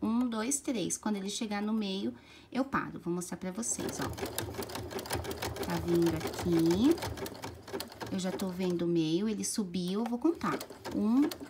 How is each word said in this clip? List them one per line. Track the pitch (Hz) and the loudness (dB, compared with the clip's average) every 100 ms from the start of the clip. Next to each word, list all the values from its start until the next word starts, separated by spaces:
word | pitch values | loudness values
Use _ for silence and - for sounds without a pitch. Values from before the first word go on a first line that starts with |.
Um, | 214 233 247 | 0 2 2
dois, | 220 233 - | 0 0 0
três. | - 226 170 - | 0 -2 0 0
Quando | 214 202 | 0 -2
ele | 196 | -2
chegar | - 214 202 | -4 -2 -2
no | 208 | 0
meio, | 220 196 196 226 - - - - | 0 0 -2 -4 -6 -14 -20 -6
eu | 240 277 | -2 0
paro. | - - 165 | -2 -4 -6
Vou | 170 | -2
mostrar | 175 175 180 | -2 -2 -6
pra | 185 | -6
vocês, | 190 233 - - - | -4 -4 -2 -4 -4
ó. | - - - - - - - - - - - - - - - - 185 | -4 -4 -6 -4 -6 -6 -8 -8 -6 -6 -4 -4 -4 -4 -4 -4 -2
Tá | 170 170 | 0 2
vindo | 170 170 160 | 4 4 2
aqui. | - - 180 165 165 180 277 - - - - - - - - - - - - | -2 -2 2 6 6 6 6 4 0 -6 -8 -10 -12 -12 -8 -8 -8 -10 -4
Eu | 190 | -2
já | 185 | -2
tô | 185 190 | -2 -2
vendo | 180 185 175 | 0 2 2
o | 170 | 4
meio, | 170 156 170 220 | 4 4 4 2
ele | 202 | 0
subiu, | 196 - 185 185 180 202 | -2 -2 -2 0 0 0
eu | 233 | 0
vou | 240 | 2
contar. | 320 - - - - - - - | 2 2 0 -2 -6 -12 -4 0
Um, | 208 254 311 - | 4 6 4 2